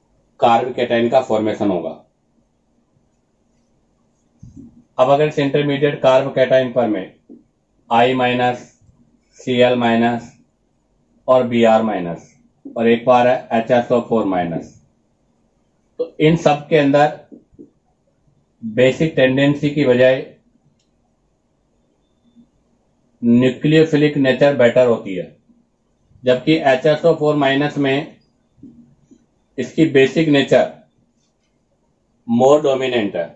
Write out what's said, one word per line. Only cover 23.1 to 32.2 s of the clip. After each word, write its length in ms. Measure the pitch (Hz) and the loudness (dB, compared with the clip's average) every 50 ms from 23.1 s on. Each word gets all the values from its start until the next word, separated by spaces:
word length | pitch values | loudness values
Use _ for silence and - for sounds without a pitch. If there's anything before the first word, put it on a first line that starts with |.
| _ _ | _ _
न्यूक्लियोफिलिक 960 | 120 117 120 120 127 127 127 - - 151 156 160 156 - 151 143 151 151 147 147 | -2 0 2 2 2 0 -2 -2 -2 2 2 2 2 2 2 0 0 0 0 0
नेचर 380 | 135 131 123 - 143 143 143 | 0 0 0 2 2 2 2
बेटर 320 | 123 120 117 113 127 127 120 | 2 2 2 4 4 2 2
होती 280 | 113 107 - 98 95 | 2 -2 -4 -8 -10
है, 200 | 90 82 - - _ _ _ _ _ _ _ _ _ _ _ _ _ _ _ _ _ - | -10 -10 -12 -16 _ _ _ _ _ _ _ _ _ _ _ _ _ _ _ _ _ -2
जबकि 320 | 127 - - - 156 156 160 - | -2 -2 0 0 0 0 0 2
एचएसओ 480 | 139 131 - - 156 151 - - 165 156 | 0 0 0 2 0 0 2 2 0 0
फ़ोर 200 | - 151 151 151 147 | 0 0 -2 0 0
माइनस 400 | 139 135 139 139 147 143 - 143 | 0 0 0 -2 -2 -4 -4 -4
में 380 | 139 135 135 143 160 - - _ _ _ _ _ _ _ _ _ - - - - - _ _ _ _ _ _ _ _ _ _ _ _ _ _ - | -2 -2 -2 -4 -4 -8 -14 _ _ _ _ _ _ _ _ _ -20 -20 -20 -20 -20 _ _ _ _ _ _ _ _ _ _ _ _ _ _ -12
इसकी 280 | 120 - - 170 156 143 | -12 -6 -2 -2 0 2
बेसिक 420 | 135 135 135 131 - 165 160 151 | 2 2 2 2 2 0 0 2
नेचर 440 | 143 139 127 - 131 120 - - - - _ _ _ _ _ _ _ _ _ _ _ _ _ _ _ _ _ _ _ _ _ _ _ _ _ _ _ _ | 2 0 2 2 2 0 0 0 -6 -12 _ _ _ _ _ _ _ _ _ _ _ _ _ _ _ _ _ _ _ _ _ _ _ _ _ _ _ _